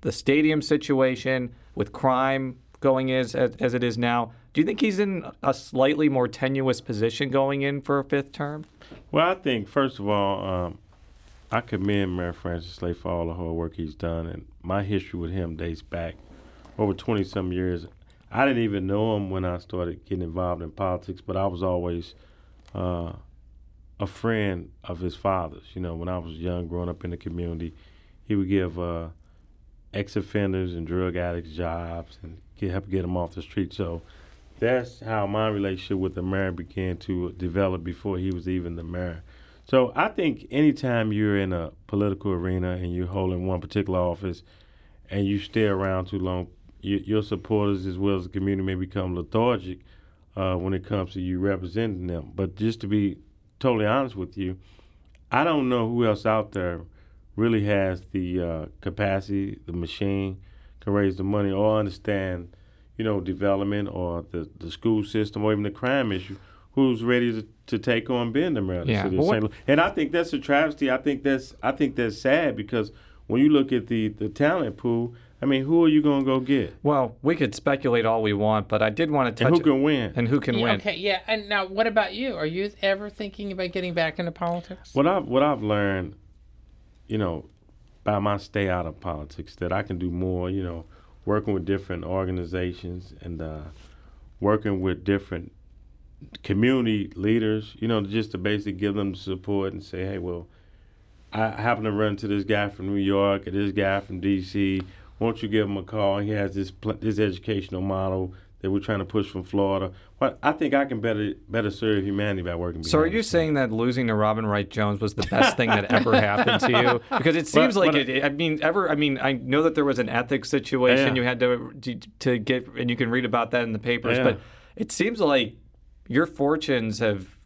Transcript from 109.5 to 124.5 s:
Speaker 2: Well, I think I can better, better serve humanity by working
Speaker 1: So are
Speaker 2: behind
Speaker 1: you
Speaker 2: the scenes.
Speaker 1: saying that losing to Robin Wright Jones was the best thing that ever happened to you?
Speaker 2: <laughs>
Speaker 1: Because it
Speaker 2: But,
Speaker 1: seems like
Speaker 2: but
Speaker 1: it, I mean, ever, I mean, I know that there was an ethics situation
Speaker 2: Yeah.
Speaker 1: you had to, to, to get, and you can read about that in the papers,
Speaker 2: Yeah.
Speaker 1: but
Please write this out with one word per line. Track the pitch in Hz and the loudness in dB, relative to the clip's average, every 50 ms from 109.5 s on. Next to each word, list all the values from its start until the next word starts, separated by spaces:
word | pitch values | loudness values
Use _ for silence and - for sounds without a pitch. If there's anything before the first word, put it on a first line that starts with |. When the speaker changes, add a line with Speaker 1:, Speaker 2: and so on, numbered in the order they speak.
| - 101 101 98 98 95 95 95 92 - - - - - | 0 2 2 2 2 0 -2 -4 -8 -12 -20 -20 -4 0
Speaker 2:
Well, | - 135 - - - | 0 0 0 0 0
I | 285 311 | 0 0
think | 302 165 139 135 | 2 0 0 2
I | 139 139 | 0 0
can | 135 131 110 | 0 -2 -2
better, | 104 117 110 104 107 101 - - - - | -2 0 0 0 0 -2 -4 -6 -10 -4
better | 95 113 107 104 | -2 -2 0 -2
serve | 95 - 113 110 107 101 95 | -2 0 0 2 2 2 2
humanity | 101 98 101 104 104 98 95 87 | 0 0 0 0 0 -2 -2 -4
by | 90 87 | -4 -4
working | 85 87 87 82 82 80 | -2 -4 -4 -4 -4 -2
Speaker 1:
So | 82 - 151 | 2 4 4
are | 156 | 4
Speaker 2:
behind | 165 196 | 4 2
Speaker 1:
you | 226 | 0
Speaker 2:
the | 214 | -2
scenes. | - | 2
Speaker 1:
saying | - 170 160 156 151 | 2 2 2 2 2
that | 139 131 117 110 | 2 0 0 0
losing | 110 117 123 123 127 127 | 0 0 2 2 0 0
to | 117 110 | 2 2
Robin | 104 107 107 110 110 110 | 4 4 4 2 2 0
Wright | 104 104 104 101 98 | 0 0 0 0 -2
Jones | - - 107 104 104 98 113 | -2 0 0 0 0 0 -2
was | 104 - | -2 0
the | - 95 | -2 -2
best | 87 - 117 - 233 - | 0 4 6 6 6 6
thing | - 123 - | 4 2 4
that | - - - - - | 4 2 2 2 2
ever | - 254 226 220 262 | 2 4 6 6 6
happened | 240 202 202 226 240 - 240 196 | 6 4 4 2 4 2 2 2
to | 269 233 | 4 4
you? | 120 214 214 262 247 117 - - | 4 4 4 4 2 2 -2 -2
Speaker 2:
<laughs> | - - | -2 2
Speaker 1:
Because | 131 160 151 | 2 4 2
it | 165 | 2
Speaker 2:
But, | 151 - | 0 4
Speaker 1:
seems | - 156 - 262 208 | 4 6 6 6 4
like | 196 185 160 151 | 4 4 4 4
Speaker 2:
but | 147 135 120 | 4 2 2
Speaker 1:
it, | 131 135 139 | 0 2 2
I | 143 | 0
mean, | 143 143 170 160 156 151 - | 0 0 0 0 0 2 2
ever, | 156 170 202 190 156 | 2 2 2 2 2
I | 151 | 2
mean, | 147 151 147 135 127 | 2 2 2 2 2
I | 131 135 135 | 0 0 0
know | 120 120 127 131 147 160 | 0 0 2 2 4 4
that | 165 156 | 4 4
there | 156 147 | 4 2
was | 139 131 117 | 2 2 2
an | 120 107 | 0 0
ethics | 123 117 123 120 139 127 - - | 0 -2 0 0 -2 -2 0 0
situation | - 139 - - - 131 127 127 123 135 135 131 | -2 -2 0 0 0 4 6 6 6 6 6 4
Speaker 2:
Yeah. | 131 131 120 | 2 2 0
Speaker 1:
you | 123 | 0
had | 127 120 | 2 2
to, | 127 123 123 120 120 - - 139 113 | 2 2 2 0 -2 -10 -14 -10 -8
to, | 127 120 101 - - - - | -8 -8 -8 -12 -18 -18 -2
to | - 135 123 120 | 0 2 2 2
get, | 104 - 131 127 123 - - 127 | 2 0 0 0 -2 -6 -8 -4
and | 127 120 | -2 -2
you | 120 | 0
can | 117 127 113 | 0 0 0
read | 117 127 123 | 2 0 0
about | 113 110 120 117 113 | 2 2 0 0 2
that | - 123 120 | 0 0 0
in | 113 110 | 0 -4
the | 107 | -4
papers, | 110 123 120 120 120 117 120 127 | -2 0 -2 0 0 0 2 4
Speaker 2:
Yeah. | 131 | 4
Speaker 1:
but | 127 107 92 - - | 2 2 0 -6 -18